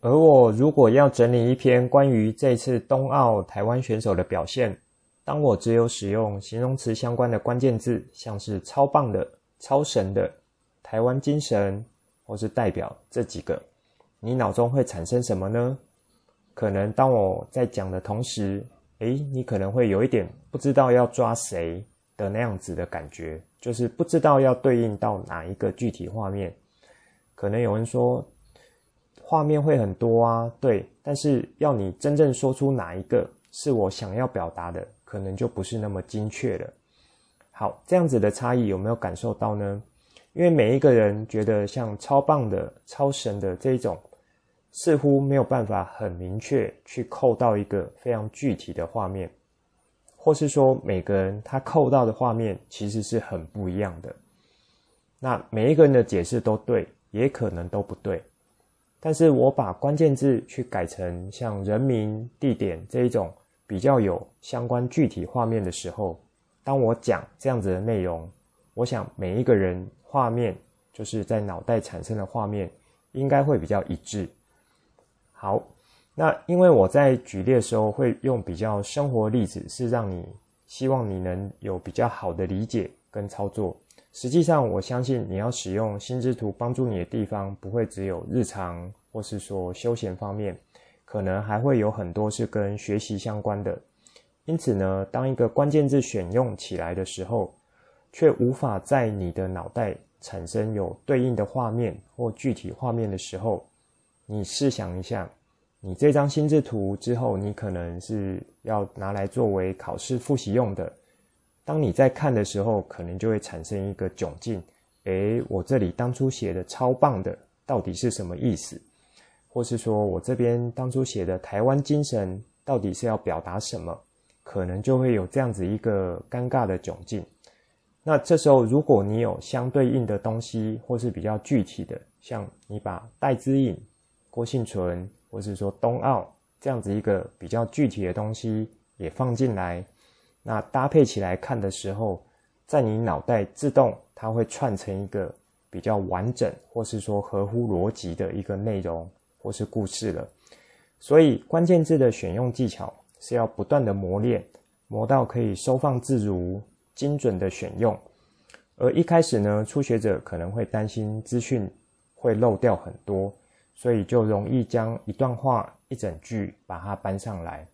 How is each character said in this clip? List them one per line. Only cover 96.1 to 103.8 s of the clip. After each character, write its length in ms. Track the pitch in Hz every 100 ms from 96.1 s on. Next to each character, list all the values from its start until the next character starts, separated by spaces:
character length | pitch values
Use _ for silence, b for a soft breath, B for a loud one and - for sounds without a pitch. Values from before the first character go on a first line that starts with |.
| 107 87
用 240 | 110 127 98
起 200 | - 90
来 160 | 82
的 120 | 87
时 180 | 95 -
候， 320 | 92 117 92 _ b b b b b
却 200 | - 160
无 200 | - 123
法 280 | 135 135 98
在 280 | - 139 113
你 220 | 104 90
的 160 | 85 92
脑 220 | 92 87
袋 280 | - 107 - _ _
产 240 | - 95
生 300 | 85 110 107
有 200 | 107 87 92 -
对 160 | 135
应 140 | 127 113
的 100 | 101
画 240 | 131 120
面 260 | 117 117 - _ -
或 160 | 120
具 200 | 107 135
体 200 | 107 90
画 180 | - 127
面 180 | 117 110
的 80 | 95
时 220 | - 92
候， 260 | 113 92 - _